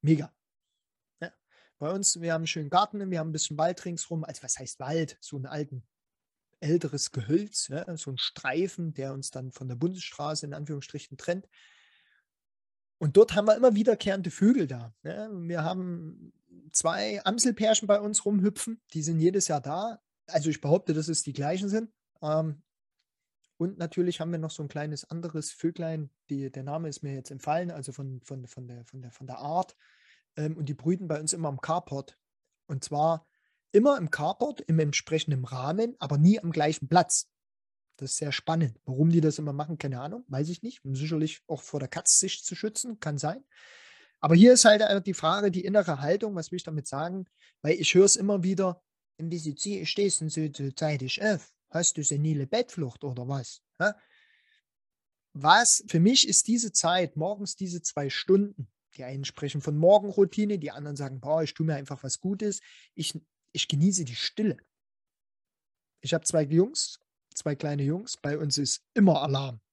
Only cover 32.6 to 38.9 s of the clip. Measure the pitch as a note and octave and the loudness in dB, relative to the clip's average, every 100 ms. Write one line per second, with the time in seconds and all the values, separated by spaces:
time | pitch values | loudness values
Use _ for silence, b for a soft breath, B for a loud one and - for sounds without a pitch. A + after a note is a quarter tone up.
32.6 | _ C#3 - D3 D#3 D#3+ _ _ _ _ | _ -8 -6 0 2 0 _ _ _ _
33.6 | _ G3 B3+ C#4 E3 - D3+ G3 C#4+ B3+ | _ 6 6 4 0 -2 -2 -2 -4 -4
34.6 | - D#3+ D3+ C#3+ - D#3+ D3+ C#3 B2 C3 | 0 2 2 0 -2 -4 0 -2 -4 -6
35.6 | C3 F#3 A#3 B3 - C#3+ D#3+ G#3+ E3+ D#3 | -4 -2 -2 -4 -2 6 6 6 2 0
36.6 | D3+ D#3+ C3+ F3 E3 - - _ _ _ | 0 0 2 2 4 0 -4 _ _ _
37.6 | _ _ _ _ C3+ - D3 C3 - E3 | _ _ _ _ -8 -6 -4 -6 -2 0
38.6 | D3+ A2 - | 0 -2 -8